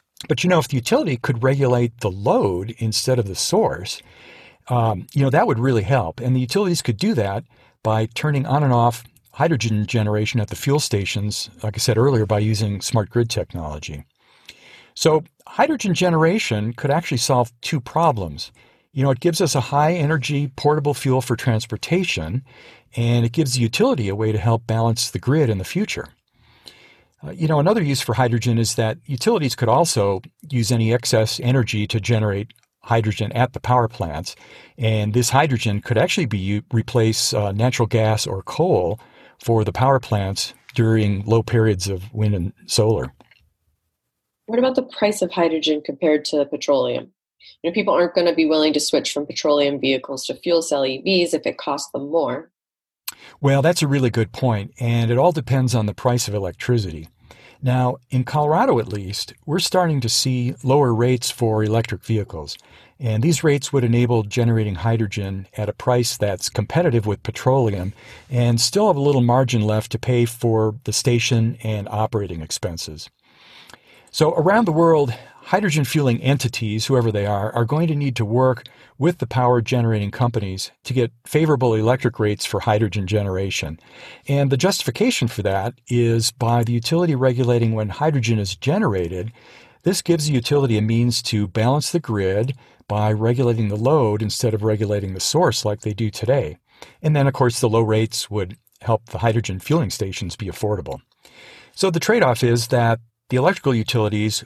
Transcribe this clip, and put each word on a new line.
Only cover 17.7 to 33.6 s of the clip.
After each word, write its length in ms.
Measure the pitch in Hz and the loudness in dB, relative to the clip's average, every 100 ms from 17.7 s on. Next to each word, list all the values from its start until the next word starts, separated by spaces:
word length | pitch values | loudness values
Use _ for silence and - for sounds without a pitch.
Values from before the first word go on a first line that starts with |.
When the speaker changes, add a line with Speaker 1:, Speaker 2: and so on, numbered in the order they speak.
| 151 | -6
Speaker 1:
problems. 720 | - - 170 117 87 71 - _ _ _ _ | -2 0 2 0 -6 -10 -14 _ _ _ _
You 100 | 139 | -2
know, 80 | 135 | 0
it 100 | 131 | 2
gives 200 | 170 160 | 0 0
us 140 | 175 | 0
a 60 | 143 | 0
high 340 | 117 143 151 | 0 0 2
energy 580 | 175 147 156 123 143 143 | 0 0 -2 -2 -2 -4
portable 400 | - 147 151 143 | -2 0 2 0
fuel 280 | 131 139 127 | -2 0 0
for 120 | - | 0
transportation, 1120 | 120 - 110 - 104 - 175 180 - 80 110 - - - - _ | -2 0 0 -2 -10 -2 -2 0 -4 -4 -6 -8 -20 -20 -20 _
and 300 | - 117 120 | -4 0 2
it 80 | 117 | 0
gives 220 | 120 147 | 0 -2
the 80 | 123 | 0
utility 460 | 117 - 233 208 101 | 0 2 0 2 -2
a 40 | |
way 180 | 101 110 | -2 0
to 60 | 107 | 0
help 280 | 110 117 - | 0 0 0
balance 440 | 113 117 117 - | 0 0 0 -4
the 80 | - | -4
grid 300 | - 151 135 | 0 2 2
in 80 | 101 | 0
the 60 | |
future. 440 | 92 175 208 - - _ _ _ _ _ - - - _ _ _ 151 | -4 -4 -4 -6 -10 _ _ _ _ _ -20 -20 -20 _ _ _ -16
Uh, 40 | |
you 180 | 180 160 | -4 0
know, 100 | 156 | 2
another 240 | 151 226 | 2 2
use 200 | 147 139 | 2 -2
for 120 | - | -2
hydrogen 440 | 113 127 117 123 113 | 0 2 2 2 0
is 160 | 113 | 0
that 240 | - 110 110 - | 0 -2 -2 -6
utilities 500 | 131 208 226 135 - | -2 0 2 0 -2
could 140 | 113 | 2
also 500 | 127 170 - 101 95 - _ - | 2 2 2 0 -2 -6 _ -6
use 200 | 127 107 | -2 0
any 220 | 120 110 | 2 2
excess 480 | 120 - 117 110 - | 0 2 2 2 0
energy 460 | 120 131 117 107 104 | 0 2 2 -2 -2
to 140 | 113 | -4
generate 520 | 98 117 107 98 107 _ _ _ | 0 0 0 -2 -6 _ _ _
hydrogen 500 | - 117 107 101 104 | 0 0 2 -2 -4
at 220 | - 123 | 0 0
the 60 | - | -2